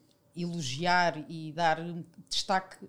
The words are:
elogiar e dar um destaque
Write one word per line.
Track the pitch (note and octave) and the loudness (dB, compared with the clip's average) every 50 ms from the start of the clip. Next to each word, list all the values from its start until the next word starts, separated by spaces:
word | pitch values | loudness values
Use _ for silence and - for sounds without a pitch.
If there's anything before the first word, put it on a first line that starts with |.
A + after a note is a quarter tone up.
| _ _ _ _ _ _ - | _ _ _ _ _ _ -8
elogiar | E3+ F3 F3 E3+ F3 D3+ B2 C3 C#3+ F3 F3+ F3 F3+ F3 E3+ D3+ D#3 D3+ | -6 -6 -4 -4 -4 -4 -4 -4 0 2 4 6 6 6 4 2 -2 -8
e | - F3 D#3+ D#3+ D#3 | -10 -10 -10 -10 -8
dar | C#3 D#3+ E3+ D#3+ D#3+ D#3+ | -2 2 4 4 4 2
um | E3 E3+ E3+ E3+ E3 - - - - - | -2 -8 -8 -8 -10 -12 -18 -20 -10 -6
destaque | - - - - F#3+ F#3 F#3 - - - - | -4 -4 0 2 0 0 0 -4 -18 -18 -18